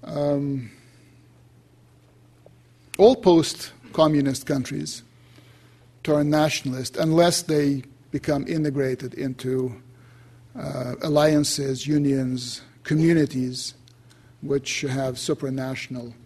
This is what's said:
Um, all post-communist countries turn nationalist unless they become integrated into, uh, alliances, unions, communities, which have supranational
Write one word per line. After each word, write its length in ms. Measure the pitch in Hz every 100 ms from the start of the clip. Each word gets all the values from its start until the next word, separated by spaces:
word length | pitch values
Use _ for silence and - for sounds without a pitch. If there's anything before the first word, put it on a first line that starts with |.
Um, 680 | - 147 143 143 143 139 113 - - _ - - _ _ _ _ _ _ _ _ _ _ _ _ - _ _ _ _ -
all 180 | 208 254
post-communist 1300 | 190 170 151 - - - - - 156 151 139 131 -
countries 560 | 143 123 143 151 - - _ _ - - - - _ _ _
turn 260 | - 147 147
nationalist 680 | 151 156 - 139 127 120 -
unless 460 | 160 160 170 170
they 400 | - 151 143 139 - - _
become 380 | 143 - 143 -
integrated 680 | 160 151 139 131 127 131
into, 600 | - 139 127 131 131 127 117 - - - - - - - 254
uh, 380 | 143 135 127 123
alliances, 800 | 160 147 151 151 147 - 139 127 135
unions, 760 | 151 143 135 127 127 120 - - -
communities, 920 | - 151 165 170 139 131 127 127 - - - _ - - - _
which 400 | 143 139 135 -
have 340 | 139 131 135 123
supranational 1000 | - 151 139 131 131 131 - 127 120 120